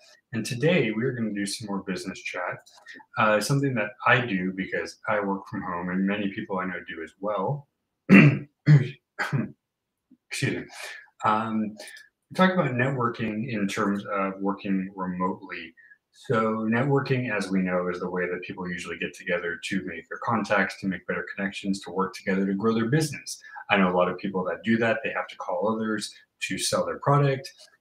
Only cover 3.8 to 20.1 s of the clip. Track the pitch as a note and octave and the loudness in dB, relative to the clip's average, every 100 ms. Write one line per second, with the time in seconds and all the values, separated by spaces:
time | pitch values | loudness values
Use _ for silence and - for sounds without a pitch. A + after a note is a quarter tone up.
3.8 | G#2 - - B2 A#2+ F#2+ F#2 F#2 F2+ F2+ | -4 -2 2 2 2 -2 -2 -4 -4 -4
4.8 | E2 - - G#2+ G2+ G2 - G2+ F2+ F2 | -6 -10 -4 -2 0 -4 -6 -8 -6 -6
5.8 | F2+ F#2 G2 G#2 G2 G#2+ - F#2+ F#2 F2 | -4 0 0 0 -2 -4 -6 -4 -4 -6
6.8 | - E2 D#2+ - G2 G2+ F#2+ D3 - _ | -10 -12 -12 -8 -4 -2 -2 -4 -8 _
7.8 | _ _ - G3 D3+ - - _ - D3 | _ _ 8 10 10 6 -4 _ 8 8
8.8 | A#2+ - _ - - C3+ - - _ _ | 8 -6 _ -8 -4 -2 -4 -8 _ _
9.8 | _ _ _ _ - - A2+ F2+ - - | _ _ _ _ -12 -4 -2 -2 -8 -14
10.8 | - - - - A2 G#2+ A2+ A2 G#2 - | -14 -14 -20 -4 0 2 2 -2 -2 -6
11.8 | - - - _ - - F#3 F#3+ C#3+ B2 | -16 -18 -20 _ -8 4 4 6 2 2
12.8 | C3 C3+ A#2 - A2 G#2+ A2+ G#2+ G2 - | 0 2 -2 -2 -4 -2 -4 -2 -2 0
13.8 | G2+ G2+ G2+ G2+ G2 F#2+ G2 G2 G2+ F#2+ | 0 0 -2 -2 -2 -2 -2 -2 0 0
14.8 | F#2+ G2 F#2 F2+ F2+ G2 - F2 D#2+ - | -2 -6 -4 0 0 -2 -8 -12 -14 -18
15.8 | - - _ _ - A#2 A2 A2 A2 A#2 | -20 -20 _ _ -2 2 2 0 2 2
16.8 | C#3+ C#3 - C3 B2 G#2 F#2 F#2+ F#2 F2+ | 4 2 2 0 0 -2 0 2 2 0
17.8 | F2+ F2 F2+ F2+ F2 F2 - F#2+ F2+ E2+ | 0 -2 -4 -2 -2 -4 -8 -8 -8 -8
18.8 | E2+ E2+ F2+ - - F2 F2 E2 - F#2+ | -8 -6 -8 -8 -4 -2 -2 -6 -4 -4
19.8 | F2+ E2 - | -4 -10 -12